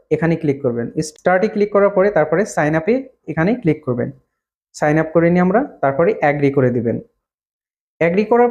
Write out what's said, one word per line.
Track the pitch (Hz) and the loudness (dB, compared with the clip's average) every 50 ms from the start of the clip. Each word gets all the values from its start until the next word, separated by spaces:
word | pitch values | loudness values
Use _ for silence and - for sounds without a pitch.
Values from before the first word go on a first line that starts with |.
| _ _ | _ _
এখানে | 156 156 165 165 165 | -2 0 0 0 0
ক্লিক | 156 160 147 139 139 | 0 0 -2 -2 -2
করবেন। | 139 123 117 117 117 117 - 156 156 - | -2 -4 -4 -4 -6 -6 -6 -8 -8 -8
স্টার্টে | - - - 175 185 185 185 180 | -12 -6 -2 0 0 2 0 -2
ক্লিক | - 202 202 202 - | -2 -2 -2 0 2
করার | 202 202 196 202 | 2 2 2 2
পরে | 190 185 208 | 2 0 2
তারপরে | 202 160 151 151 160 170 220 | 2 0 0 0 0 -2 -2
সাইন | - - - 151 147 156 | -2 -2 -2 -2 0 0
আপে | 160 160 208 240 269 269 - - _ _ - | -2 0 0 -2 -2 -4 -8 -16 _ _ -8
এখানে | 156 160 160 190 247 247 | -4 -2 0 0 -2 0
ক্লিক | - 165 147 151 - 131 | 0 -2 -2 -2 -4 -6
করবেন। | 123 120 120 - - - _ _ _ _ _ _ _ _ _ _ _ | -4 -4 -6 -6 -8 -14 _ _ _ _ _ _ _ _ _ _ _
সাইন | - 156 151 151 156 | -4 -2 0 0 0
আপ | 160 160 - | 0 0 2
করে | 170 165 170 | 2 2 4
নিয়ে | 175 180 180 185 | 4 2 2 2
আমরা | 185 233 294 - - - | 2 0 -2 -2 -4 -2
তারপরে | - 135 139 - 170 196 220 - | -2 0 0 2 0 0 0 0
অ্যাগ্রি | - 147 143 147 143 139 | 0 0 0 2 0 0
করে | 139 143 127 123 120 | 2 2 2 2 0
দিবেন। | 123 113 117 107 87 - - _ _ _ _ _ _ _ _ _ _ _ _ _ _ _ _ _ - | 0 -2 -2 -4 -4 -8 -12 _ _ _ _ _ _ _ _ _ _ _ _ _ _ _ _ _ -2
অ্যাগ্রি | 160 170 175 196 214 | -2 0 0 0 0
করার | 214 240 233 240 240 | 2 2 4 4 4